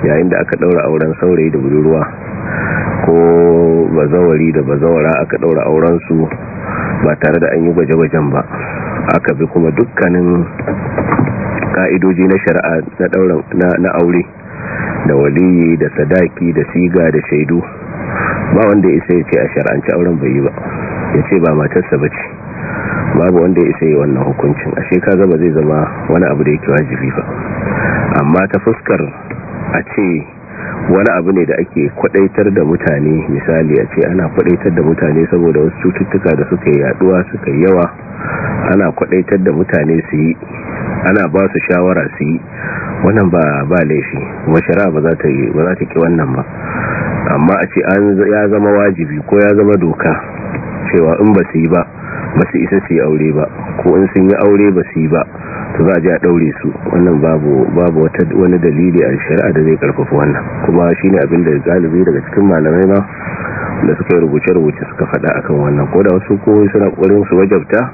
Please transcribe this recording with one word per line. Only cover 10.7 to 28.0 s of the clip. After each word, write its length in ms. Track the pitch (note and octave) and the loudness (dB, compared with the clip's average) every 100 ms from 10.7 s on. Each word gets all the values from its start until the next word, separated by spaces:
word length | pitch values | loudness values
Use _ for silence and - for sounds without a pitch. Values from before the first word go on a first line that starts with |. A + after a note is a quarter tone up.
| - - - - - - - - - - | -6 -6 -4 -2 -2 -2 -4 -6 -6 -4
ka'idoji 500 | - F#2 F2+ F#2+ F2 F#2+ | -2 0 2 2 2 2
na 100 | F#2+ | 2
shari'a 360 | - E2+ D2 E2 D#2 - | 0 0 0 -2 -4 -4
na 80 | F2+ | -2
ɗaurin, 340 | F#2 F#2 D#2+ - | 2 2 0 -2
na, 140 | F2 F2+ E2+ | 0 0 2
na 120 | F2+ E2 | 0 2
aure, 220 | F2 F2 - - - - - - - - - | 2 2 -2 -12 -18 -14 -10 -8 -6 -2 0
da 80 | C#2 | 2
waliyi, 600 | D2 D2 F#2 F2 E2 E2 | 2 2 4 4 4 2
da 120 | D2+ - | 0 -2
sadaki, 560 | D2 F#2 E2+ - E2+ | 0 2 0 0 -2
da 100 | D#2 D2 | 0 -2
siga, 380 | E2+ F2+ F2+ E2 | 0 2 2 2
da 100 | D2+ - | 0 0
shaidu, 320 | D2 D2 E2+ - - - - - - - - - | -2 0 -2 -2 -14 -12 -10 -8 -6 -4 -4 0
ba 120 | G2+ A2 | 2 4
wanda 200 | G2+ F#2 | 4 4
ya 60 | |
isa 200 | D#2+ - | 0 2
ya 100 | F2 | 0
ce 140 | D2 C#2 | 2 0
a 80 | - | 0
shar'anci 360 | - - - - | -2 -2 -2 -2
auren 240 | E2 F2 D#2+ | 0 0 0
bai 100 | C#2 | 0
yi 100 | C2+ | 0
ba, 120 | C#2 - - - - - - | -2 -4 -10 -8 -8 -8 -4
ya 80 | - - | -2 0
ce 100 | F#2+ | 2
ba 140 | E2 | 2
matarsa 420 | D2+ D2 - - C#2 | 2 0 -2 0 -2
ba 100 | - | -2
ce. 160 | - - - - - - - - - - - | -6 -12 -14 -16 -12 -10 -8 -6 -4 -2 0
Babu 240 | F2 F2+ | 2 4
wanda 180 | E2+ F2 | 4 2
ya 80 | D#2 | 2
isa 140 | - D#2+ | 2 0
ya 120 | D2 | 2
wannan 240 | D2 C2 | 2 0
hukuncin. 460 | C2+ C2+ C#2+ D2 D2+ - | -2 -2 -2 -2 -4 -6
Ashe, 240 | - F2+ | -2 0
ka 140 | G#2 F#2+ | 2 2
ga 100 | F#2+ | 4
ba 100 | E2 | 2
zai 120 | E2+ | 2
zama 260 | D#2 D2+ D#2 D#2 - - | 2 0 0 -2 -6 -2
wani 160 | E2 C#2+ | 0 2
abu 160 | C#2+ | 2
da 60 | D2 | 0
yake 200 | D2 - | 0 0
wajibi 400 | C#2+ C#2+ C2 C2+ | 0 -2 -4 -4
ba. 120 | - - - - - G2 G2 - - | -4 -8 -8 -8 -6 -4 -4 -2 -2